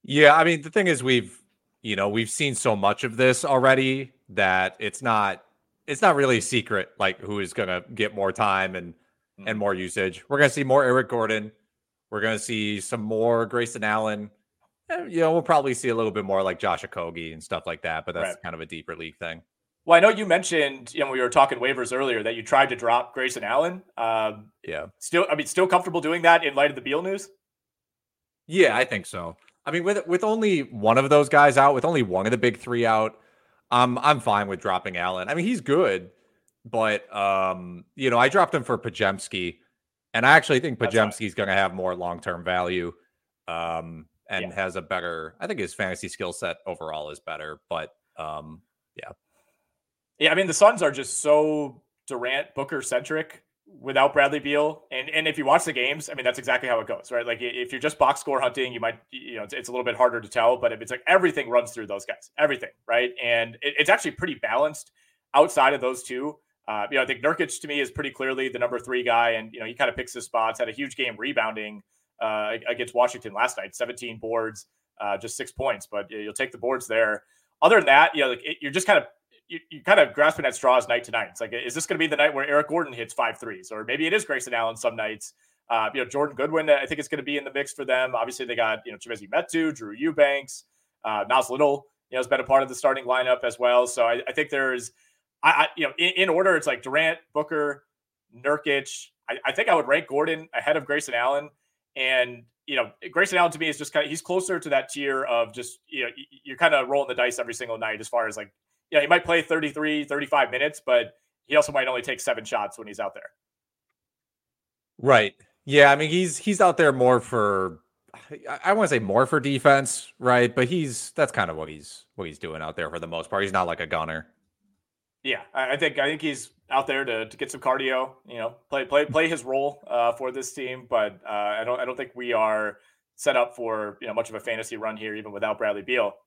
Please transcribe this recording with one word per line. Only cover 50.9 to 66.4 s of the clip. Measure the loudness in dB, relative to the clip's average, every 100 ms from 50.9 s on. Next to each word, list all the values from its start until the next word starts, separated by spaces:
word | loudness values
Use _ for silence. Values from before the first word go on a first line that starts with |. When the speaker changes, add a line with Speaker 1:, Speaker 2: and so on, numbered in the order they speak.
Speaker 2:
just | -2 -8 -4
so | 4 4 4 -2 -6 -10 _ _ -12
Durant, | -6 -2 -4 -4 -8
Booker-centric | -6 -6 -2 -4 -2 -6 -6 -14 _ _ _
without | -14 0 4 4
Bradley | 6 4 2
Beal. | 0 2 2 -2 _
And, | -8 -2
and | 0 0
if | 0
you |
watch | 4 4 4
the |
games, | -2 -2 -2 -8
I |
mean, | -2
that's | -2 -2
exactly | -2 -2 0
how | -2
it | -2
goes, | -8 -4
right? | -4 -2
Like, | -4
i-, | -4
if | -6 -6
you're | -4
just | -4 2
box | 2 2
score | 0 0
hunting, | 0 -2 -4
you | -2
might, | -6 -6 _
you | -16 -12 -12
know, |
it's, | -10
it's | -10 -8
a |
little | -4
bit | -4 2
harder | 2 2
to | -4
tell, | 2 4 4
but | 0
if | -2
it's | -10
like, | -6 4
everything | 4 4 0 2
runs | 2 0
through | -10 -10
those | -10 -8
guys, | -12 -12 0
everything, | 0 0 -8 _ -2
right? | 0 0 -4
And | -2 0 -2 -4
it, | -4 0
it's | 4
actually | 2 0
pretty | -6 -8 -6
balanced | -2 0 0 -4 -18 _ _ _ _
outside | 4 4 6 4
of | 4
those | -2 -6
two. | -8 -8 -8 -10